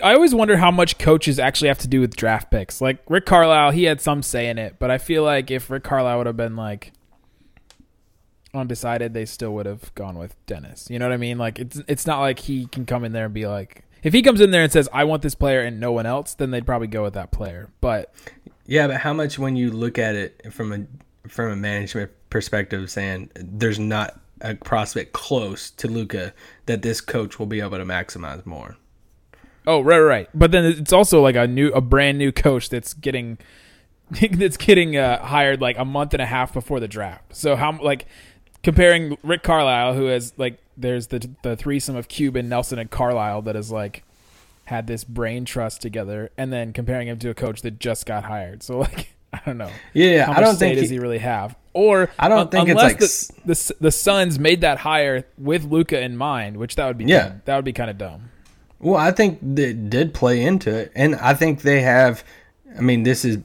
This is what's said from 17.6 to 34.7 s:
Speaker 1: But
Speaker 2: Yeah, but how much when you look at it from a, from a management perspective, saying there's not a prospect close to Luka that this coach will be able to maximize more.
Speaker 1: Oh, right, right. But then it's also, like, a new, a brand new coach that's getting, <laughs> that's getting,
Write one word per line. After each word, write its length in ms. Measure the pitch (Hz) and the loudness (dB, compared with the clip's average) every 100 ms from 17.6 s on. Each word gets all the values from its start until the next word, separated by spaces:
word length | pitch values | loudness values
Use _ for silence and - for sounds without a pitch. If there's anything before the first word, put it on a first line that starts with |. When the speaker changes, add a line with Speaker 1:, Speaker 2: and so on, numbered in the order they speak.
| 104 - | -16 -6
Speaker 1:
But 320 | 123 107 - _ - - - _ - | -2 -2 -6 _ -20 -20 -20 _ -2
Speaker 2:
Yeah, 220 | 147 143 | 0 0
but 100 | 131 | -2
how 140 | 151 | -4
much 240 | 156 147 143 | -4 -4 -4
when 180 | 135 127 | -4 -2
you 140 | 123 | -2
look 280 | 110 117 120 | -4 -4 -2
at 160 | 110 104 | -2 -4
it 380 | 95 _ 110 | -6 _ -18
from 180 | - 107 | -10 -8
a, 560 | 101 - - _ _ - | -8 -12 -18 _ _ -16
from 240 | - 113 | -8 -6
a 40 | 101 | -4
management 540 | 104 101 101 107 101 _ - | -4 -4 -6 -8 -8 _ -6
perspective, 600 | 110 - 107 98 95 92 | -6 -4 -4 -4 -8 -8
saying 400 | 101 98 92 - - | -8 -6 -8 -12 -16
there's 420 | 90 107 113 104 | -12 -4 -2 -2
not 380 | 107 107 107 - _ - | -4 -4 -6 -10 _ -14
a 160 | 110 104 | -12 -10
prospect 560 | - 113 101 110 - | -4 -4 -2 -8 -8
close 580 | - - 131 101 95 - | -10 -4 -4 -4 -10 -16
to 180 | - 117 | -10 -8
Luka 440 | 113 104 98 87 - - - - | -6 -6 -8 -10 -14 -20 -14 -6
that 160 | 113 | -4
this 200 | 117 113 | -4 -6
coach 380 | - 120 107 - | -6 -6 -6 -8
will 60 | 107 | -8
be 140 | 107 | -6
able 180 | 101 95 | -6 -8
to 60 | |
maximize 640 | 92 90 90 92 78 73 98 | -6 -6 -8 -12 -14 -14 -14
more. 320 | 73 55 - _ _ _ _ _ _ _ _ 156 | -16 -16 -20 _ _ _ _ _ _ _ _ 0
Speaker 1:
Oh, 140 | 156 | 4
right, 180 | 135 170 | 6 8
right. 300 | 156 117 - | 8 4 0
But 180 | 151 165 | 4 6
then 120 | 180 | 6
it's 300 | 165 156 147 | 4 2 4
also, 280 | 180 202 165 | 6 8 8
like, 140 | 135 120 | 6 4
a 100 | 120 | 2
new, 220 | 127 143 | 2 2
a 80 | 131 | 2
brand 360 | 123 135 143 143 | 4 4 4 2
new 140 | 139 | 0
coach 380 | - 147 127 - | 2 2 2 -2
that's 240 | 120 - | -8 -8
getting, 440 | 151 143 127 117 110 - - _ _ | -8 -6 -6 -8 -14 -18 -20 _ _
<laughs> 280 | _ _ - - 214 | _ _ -8 0 2
that's 240 | 180 190 - | 2 0 0
getting, 400 | - | 4